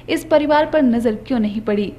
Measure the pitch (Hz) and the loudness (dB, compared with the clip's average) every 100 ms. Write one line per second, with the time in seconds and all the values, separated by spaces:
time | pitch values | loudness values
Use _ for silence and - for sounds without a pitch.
0 | - 320 - 302 294 302 311 311 254 233 | -6 -6 2 2 4 2 2 2 2 2
1 | 233 214 - 247 208 214 214 202 196 | 0 -2 -4 -2 -2 -2 -2 -2 -2